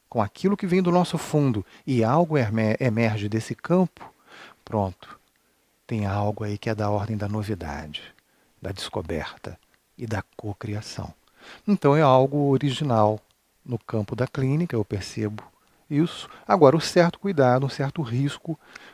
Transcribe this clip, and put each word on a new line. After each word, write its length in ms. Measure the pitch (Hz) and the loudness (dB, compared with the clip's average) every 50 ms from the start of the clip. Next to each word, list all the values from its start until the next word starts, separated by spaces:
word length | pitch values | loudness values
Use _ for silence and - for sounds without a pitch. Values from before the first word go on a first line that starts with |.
| _ - - 120 | _ -8 -2 -2
com 40 | 104 | -2
aquilo 340 | 101 - - - 190 202 190 | -2 -2 -4 -2 -2 -2 -2
que 80 | - | -2
vem 160 | 185 175 190 | 0 0 0
do 100 | 185 175 | 2 2
nosso 240 | 175 180 175 - - | 2 2 2 0 -2
fundo 480 | 160 - - - 151 147 135 117 104 92 _ - - - | -6 -6 -2 0 2 2 2 0 0 -4 _ -12 -12 -6
e 180 | - 135 120 110 | -2 0 2 2
algo 360 | 110 131 160 175 160 156 147 | 4 4 2 2 2 2 0
emer-, 360 | 120 104 107 113 110 107 110 - | 0 0 0 0 2 0 0 0
emerge 500 | 135 127 107 113 117 113 110 107 104 104 | 0 0 0 2 2 0 0 -2 -4 -4
desse 240 | 107 110 - - 120 | -4 -4 -4 -6 -10
campo, 580 | - - - 170 185 185 170 - - - - - _ _ _ - - - - - _ - | -10 -4 0 2 2 2 0 -2 -10 -20 -20 -20 _ _ _ -20 -20 -20 -20 -20 _ -12
pronto, 540 | - - 107 101 95 92 _ - - - - _ _ _ _ _ _ _ _ _ _ _ _ _ | -6 -4 -2 -2 -2 -6 _ -18 -20 -20 -20 _ _ _ _ _ _ _ _ _ _ _ _ _
tem 220 | - 120 110 104 98 | -8 -6 -4 -4 -2
algo 360 | 98 104 104 104 104 104 110 | -2 -2 -2 -2 -4 -4 -6
aí 140 | 104 104 101 | -8 -8 -6
que 140 | - 113 | -4 -4
é 20 | 110 | -4
da 160 | 104 107 104 | -2 -2 -2
ordem 260 | 104 104 101 107 110 | -2 -2 -4 -4 -6
da 140 | 104 107 101 | -6 -6 -4
novidade, 720 | 104 107 104 101 107 92 85 80 73 73 76 76 73 - - - - _ _ _ _ _ _ _ _ _ | -6 -6 -4 -6 -6 -8 -8 -10 -10 -10 -12 -12 -14 -16 -16 -18 -20 _ _ _ _ _ _ _ _ _
da 120 | - 98 | -12 -12
descoberta 880 | 98 - - - - - 87 78 85 78 76 - - - - - 92 - _ _ _ _ _ _ _ | -10 -10 -12 -10 -8 -8 -8 -6 -6 -6 -6 -8 -12 -14 -16 -16 -16 -16 _ _ _ _ _ _ _
e 120 | - 127 107 | -14 -10 -8
da 160 | 110 101 - _ _ | -6 -6 -8 _ _
cocriação. 800 | - - 107 101 - - 104 104 107 110 - - - 101 - - _ _ _ _ _ - - - - _ - | -14 -10 -10 -10 -10 -10 -8 -8 -8 -10 -12 -12 -12 -12 -12 -14 _ _ _ _ _ -20 -20 -20 -10 _ -2
Então 280 | 208 190 - 143 139 | 0 2 4 4 4
é 60 | 156 | 6
algo 480 | 160 139 131 131 131 135 139 147 143 139 | 6 6 6 6 6 4 2 0 2 2
original 720 | 139 127 143 147 123 - 156 143 120 110 107 107 107 107 - _ _ _ _ _ _ _ _ | 2 2 2 0 -2 -2 -2 0 2 4 4 4 2 0 -6 _ _ _ _ _ _ _ _
no 140 | - 123 110 | -8 -8 -8
campo 380 | _ - - 113 107 - 123 | _ -4 -4 -4 -4 -4 -4
da 100 | 110 123 | -4 -4
clínica, 500 | 127 - - 131 131 139 156 175 170 - | -4 -2 -2 -2 0 0 0 -2 -2 -2
eu 80 | 117 104 | -4 -4
percebo 600 | - - 98 92 - - - 107 104 107 107 - - _ _ _ _ _ _ _ - | -4 -4 -8 -8 -8 -8 -6 -6 -6 -6 -8 -14 -18 _ _ _ _ _ _ _ -4
isso. 400 | 147 143 160 - - - - - - - - - | 0 0 0 0 -2 -8 -16 -18 -20 -10 -4 0
Agora, 280 | 104 180 151 131 139 | 4 8 8 8 8
o 60 | 165 | 8
certo 380 | - - - 180 170 170 - - | 2 2 4 4 4 4 2 -2
cuidado, 480 | - 196 196 143 135 123 123 131 139 135 | -4 -2 2 4 4 4 4 4 2 -2
um 20 | |
certo 320 | - - 139 135 - - | -4 -4 -6 -4 -4 -6
risco 580 | 151 110 117 123 139 143 - - - - 156 - _ - - - - - | -6 -4 -2 -2 -2 -2 -4 -6 -10 -10 -12 -12 _ -20 -20 -20 -20 -20